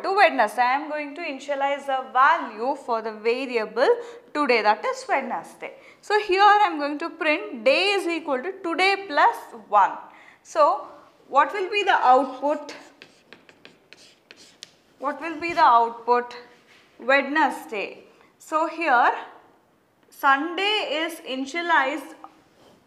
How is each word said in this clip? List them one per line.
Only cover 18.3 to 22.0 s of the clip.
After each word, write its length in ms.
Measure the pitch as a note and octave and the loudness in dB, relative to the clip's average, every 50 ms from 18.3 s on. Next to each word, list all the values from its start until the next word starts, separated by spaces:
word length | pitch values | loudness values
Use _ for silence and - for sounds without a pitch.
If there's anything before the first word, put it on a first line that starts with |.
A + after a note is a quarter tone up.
| _ _ | _ _
So 280 | - - D#4+ D#4 E4 | -10 -6 -4 -2 -2
here 460 | D#4+ D#4+ D#4+ E4+ D#4 B3+ A#3+ C4+ F4+ A4 - - - - - - _ _ _ _ _ _ _ _ _ _ _ _ _ | -2 -4 -4 -2 2 2 4 4 2 0 -2 -6 -14 -18 -20 -20 _ _ _ _ _ _ _ _ _ _ _ _ _
Sunday 960 | - - - C#4 C4+ C#4 D4+ E4+ F4 F4 G4 G#4 G#4+ G#4 D#4+ - C#4 D#4 D#4+ | -10 -2 2 2 2 2 2 -2 -4 -2 -2 -2 -2 -2 -2 -4 -4 -4 -4
is 160 | E4 E4 - | -6 -8 -10
initialized 920 | - - B3+ C4 C4+ C4+ - E4+ E4+ F4 E4 D4 C4+ C4 D4 D#4 | -12 -10 -8 -8 -8 -8 -6 -6 -2 0 2 2 2 0 -4 -6